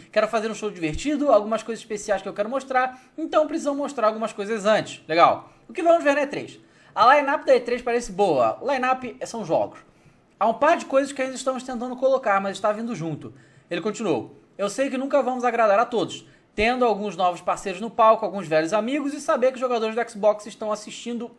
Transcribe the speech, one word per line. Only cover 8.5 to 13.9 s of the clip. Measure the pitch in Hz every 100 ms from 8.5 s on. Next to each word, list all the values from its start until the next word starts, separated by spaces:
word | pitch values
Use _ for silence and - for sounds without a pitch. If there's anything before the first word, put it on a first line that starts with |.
| -
Line-up | 240 269 254 254 254 - -
são | 233
jogos. | 175 143 - - _ _ _ _ _ _
Há | 208
um |
par | 226 294 339
de | -
coisas | 269 277
que | -
ainda | 262 254
estamos | - 254
tentando | 254 247 247
colocar, | 247 262 262 233 196
mas | 196 190
está | 214
vindo | 214 233 196
junto." | 165 147 - - _ _ _
Ele | 175
continuou, | 175